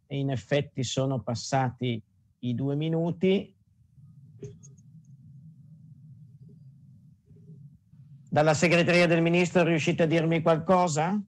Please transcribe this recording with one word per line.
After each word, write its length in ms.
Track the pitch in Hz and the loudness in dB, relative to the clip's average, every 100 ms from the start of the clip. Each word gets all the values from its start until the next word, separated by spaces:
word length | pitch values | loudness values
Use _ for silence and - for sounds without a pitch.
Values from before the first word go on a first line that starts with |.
| - | -10
e 100 | 139 | -6
in 140 | 139 | -4
effetti 520 | 120 - 147 147 - | -6 -2 -2 -2 -6
sono 380 | 117 - 135 131 | -6 -4 -2 -4
passati 800 | 123 110 - 135 127 - 123 113 - _ _ _ | -6 -8 -4 -2 -2 -4 -6 -6 -10 _ _ _
i 160 | 123 120 | -6 -4
due 200 | 139 143 | -4 -2
minuti. 800 | 160 165 170 - 190 202 - _ _ _ _ _ - - - - - - - - - - - - - - - - - - - - - - - - - - - - - - - _ _ - - - - - _ - - - - | -2 -2 -4 -2 0 0 -2 _ _ _ _ _ -20 -20 -20 -20 -20 -20 -20 -20 -20 -20 -20 -20 -20 -20 -20 -20 -20 -20 -20 -20 -20 -20 -20 -20 -20 -20 -20 -20 -20 -20 -20 _ _ -20 -20 -20 -20 -20 _ -20 -20 -20 -4
Dalla 280 | 147 156 151 | 0 2 2
segreteria 500 | 175 170 170 175 170 | 2 2 4 4 4
del 160 | 170 | 4
ministro 420 | 165 175 175 185 | 2 2 2 2
riuscite 400 | 165 165 151 147 | 2 2 0 0
a 40 | 165 | 2
dirmi 340 | 165 160 165 | 2 0 0
qualcosa? 760 | 165 160 160 185 180 147 170 208 | 2 0 2 2 2 0 -2 -2